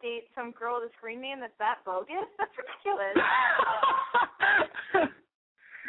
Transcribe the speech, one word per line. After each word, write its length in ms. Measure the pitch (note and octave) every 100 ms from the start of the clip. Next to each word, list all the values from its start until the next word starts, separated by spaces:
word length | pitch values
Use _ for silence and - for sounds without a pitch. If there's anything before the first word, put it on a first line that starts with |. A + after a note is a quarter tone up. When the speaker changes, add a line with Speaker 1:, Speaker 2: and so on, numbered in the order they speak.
Speaker 1:
date 240 | A#3+ A#3 A3+
some 160 | - A#3 A#3
girl 240 | A#3 A#3+
with 80 | A#3
a 40 | -
screen 240 | A3+ A#3
name 160 | C4 C4+
that's 140 | A#3 -
that 240 | G#3+ B3 -
bogus. 400 | F#3 A3+ E4+ G#4+ -
That's 140 | G#4 -
ridiculous. 560 | - - G4+ G4+ -
Speaker 2:
<laughs> 2000 | - - B5 C6+ C6+ - - C6 B5+ C6 B5 - - G5+ G#4 D#4 - - F#4+ D#4 - _ _ _ _ - -